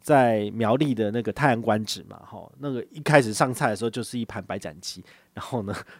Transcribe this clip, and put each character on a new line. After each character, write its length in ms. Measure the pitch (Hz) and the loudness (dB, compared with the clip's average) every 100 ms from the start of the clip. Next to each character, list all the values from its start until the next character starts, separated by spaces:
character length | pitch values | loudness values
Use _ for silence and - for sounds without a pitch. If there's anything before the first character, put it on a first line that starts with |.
在 480 | - 143 123 110 104 104 | 4 6 6 4 0 0
苗 200 | 110 131 | 2 2
栗 200 | 147 110 | 2 0
的 160 | 107 | 0
那 100 | 117 | -2
个 100 | 110 | -4
泰 180 | 101 143 | 0 2
安 120 | 117 | 2
官 240 | 113 107 107 | 2 0 0
址 180 | 98 101 | -8 -12
嘛， 100 | 101 - | -18 -18
哈， 260 | 104 - 131 | -18 -18 -12
那 140 | 143 | -8
个 120 | 123 - | -6 -8
一 100 | 156 | -6
开 220 | 147 151 | 4 6
始 100 | 113 | 6
上 220 | 104 135 | 2 0
菜 160 | 120 135 | 0 -2
的 60 | 101 | 0
时 80 | |
候 80 | 117 | -2
就 100 | 123 | -4
是 160 | 110 123 | -6 -6
一 80 | 110 | -6
盘 180 | 113 | -8
白 140 | 98 98 | -6 -6
斩 180 | 82 76 | -8 -12
鸡， 240 | - 92 - - _ - | -14 -14 -16 -20 _ -16
然 100 | - | -6
后 160 | 120 | -6
呢， 140 | 98 98 - | -4 -8 -12